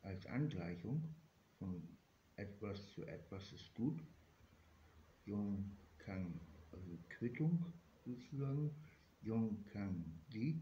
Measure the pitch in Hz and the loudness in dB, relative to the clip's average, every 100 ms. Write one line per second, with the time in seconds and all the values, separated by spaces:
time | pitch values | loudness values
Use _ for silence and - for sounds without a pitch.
0 | 98 95 - 123 151 92 85 87 107 151 | -4 -6 0 4 4 2 -2 -2 0 0
1 | 160 156 - - - - 98 87 80 - | 0 -6 -14 -20 -20 -8 -4 -4 -6 -14
2 | - - - - 98 - 110 101 101 - | -20 -20 -18 -8 -8 -4 -4 -4 -6 -6
3 | - 80 - 95 98 - - - 113 160 | -6 -6 -6 -6 -6 -10 -12 4 4 4
4 | - - - - - - - - - - | -4 -14 -20 -20 -20 -20 -20 -20 -20 -20
5 | - - - 104 101 98 98 - - - | -20 -12 -2 2 2 2 0 -4 -16 -12
6 | - 95 90 82 - - - 95 90 85 | -4 -2 0 -2 -8 -14 -12 -10 -6 -8
7 | - - 120 120 156 175 - - - - | -10 -2 -2 4 6 6 4 -4 -16 -12
8 | - 123 - 135 139 139 151 - - - | -6 -6 -4 0 2 4 2 0 -12 -18
9 | - - 107 113 110 101 - 101 98 87 | -20 -8 2 4 6 2 -2 -2 0 0
10 | 80 80 - 107 135 160 | -2 -6 -6 2 4 4